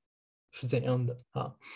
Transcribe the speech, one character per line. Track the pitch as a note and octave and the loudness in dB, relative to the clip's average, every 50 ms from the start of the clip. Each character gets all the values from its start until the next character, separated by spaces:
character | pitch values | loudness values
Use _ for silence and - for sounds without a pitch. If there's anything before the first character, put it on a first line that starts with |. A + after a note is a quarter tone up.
| _ _ _ _ _ _ _ _ _ _ | _ _ _ _ _ _ _ _ _ _
是 | - - C3 | -10 -8 -2
怎 | B2 C#3 B2 | 0 2 2
样 | C3 C3 B2+ B2+ B2 | 4 4 2 2 2
的 | A#2+ A#2+ - - _ | 0 -2 -4 -10 _
啊？ | - C3 - A#3 - - - - - | -4 -4 -4 -4 -8 -14 -18 -16 -14